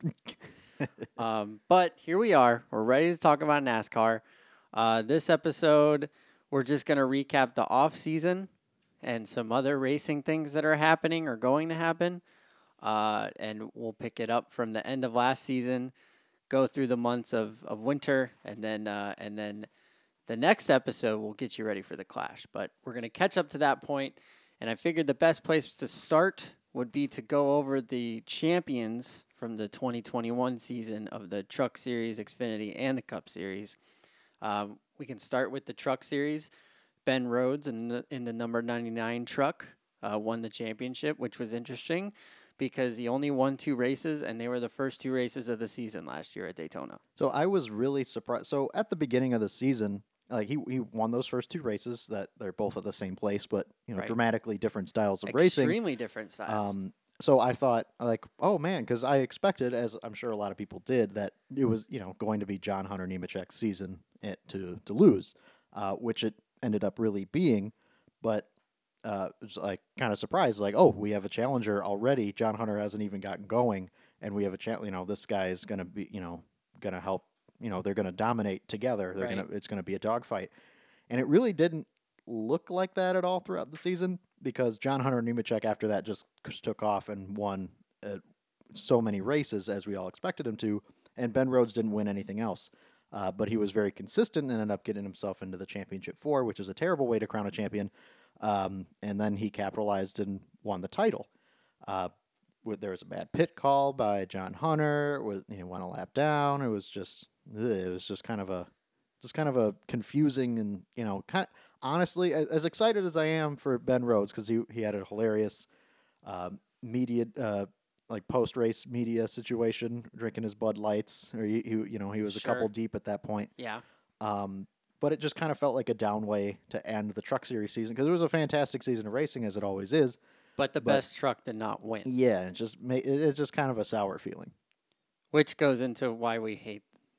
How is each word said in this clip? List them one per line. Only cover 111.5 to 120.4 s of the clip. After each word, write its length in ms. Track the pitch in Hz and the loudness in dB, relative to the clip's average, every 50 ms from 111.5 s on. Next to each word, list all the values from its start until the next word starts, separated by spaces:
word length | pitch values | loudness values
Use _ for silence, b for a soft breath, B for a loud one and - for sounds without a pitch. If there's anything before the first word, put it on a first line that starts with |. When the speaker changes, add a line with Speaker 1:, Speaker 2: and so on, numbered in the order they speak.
| b b b b b b | b b b b b b
Speaker 1:
honestly, 520 | - 131 147 175 180 - - 175 180 175 139 | -4 0 2 2 2 2 2 0 2 2 2
a-, 120 | 156 151 - | 2 0 2
as 140 | 160 160 156 | 0 0 0
excited 400 | 165 - - 220 226 220 208 190 | 0 0 2 2 4 4 2 0
as 100 | 175 156 | 0 0
I 100 | 165 156 | 2 2
am 300 | 156 160 160 156 147 143 | 2 2 2 0 -2 -2
for 240 | 139 - 139 127 117 | -2 0 0 0 0
Ben 240 | - 131 127 123 123 | 2 2 2 2 4
Rhodes, 300 | 120 113 104 101 101 - | 4 4 4 4 2 -4
'cause 160 | - 104 110 | -6 -2 0
he, 120 | 113 117 113 - | 0 0 0 -2
he 120 | 110 117 | -4 -2
had 120 | 110 107 104 | -2 -2 -2
a 100 | 101 95 | -2 -6
hilarious, 640 | - 104 107 113 110 107 107 107 104 - - - b b b b b b b b b b b _ | -6 -2 0 2 2 4 2 2 0 -2 -8 -12 b b b b b b b b b b b _
um, 340 | - 98 90 90 90 95 - _ _ _ _ - | -10 -8 -6 -6 -8 -10 -12 _ _ _ _ -10
media, 420 | 117 113 127 127 120 120 117 117 113 - - | -4 -2 -2 0 0 0 0 0 -2 -4 -4
uh, 260 | 123 107 104 101 98 95 _ _ _ _ _ _ _ - | -2 -2 0 -2 -2 -4 _ _ _ _ _ _ _ -10
like, 180 | 117 104 - | -10 -10 -6
post-race 600 | - - 127 117 107 - 127 117 113 110 - - | -2 0 0 0 0 0 0 0 0 0 -2 -8
media 400 | - 120 120 120 113 117 113 113 | -6 -4 -4 -2 -2 0 -2 -2
situation, 800 | 107 - 123 113 - 123 113 117 113 113 - 120 117 120 120 113 - - | -2 -4 -10 -6 -4 -2 0 0 0 0 -2 -4 -6 -6 -8 -10 -14 -10
drinking 280 | 110 113 110 - 117 | -6 -6 -6 -4 -4